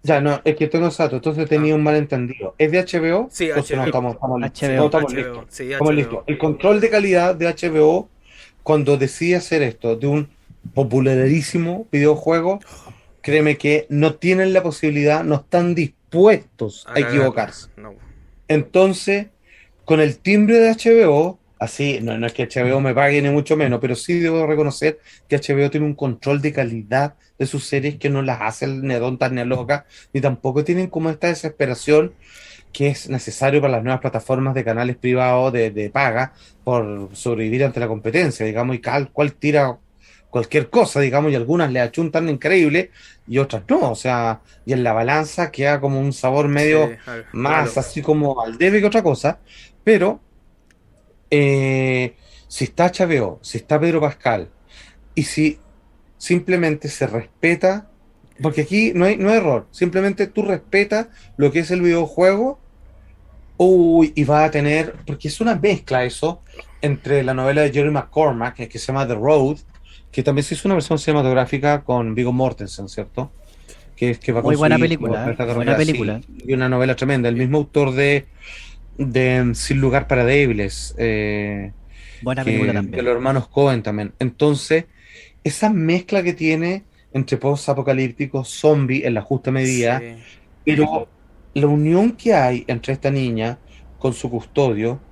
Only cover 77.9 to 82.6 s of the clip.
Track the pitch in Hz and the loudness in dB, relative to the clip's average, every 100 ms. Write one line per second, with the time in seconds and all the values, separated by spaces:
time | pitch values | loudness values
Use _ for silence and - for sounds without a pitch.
77.9 | 127 143 143 - - - - - - - | 2 2 0 -4 -20 -20 -20 -20 -20 -18
78.9 | - 135 123 127 127 123 113 - 139 135 | -6 -2 2 2 2 0 -2 -2 0 2
79.9 | 135 - 131 120 143 139 104 98 - - | 0 0 0 4 4 2 0 -4 -6 -12
80.9 | - 117 107 104 104 104 101 101 - - | -4 -2 -2 -4 -4 -6 -8 -10 -16 -20
81.9 | - - - 123 131 131 113 | -20 -20 -10 -6 -4 -2 0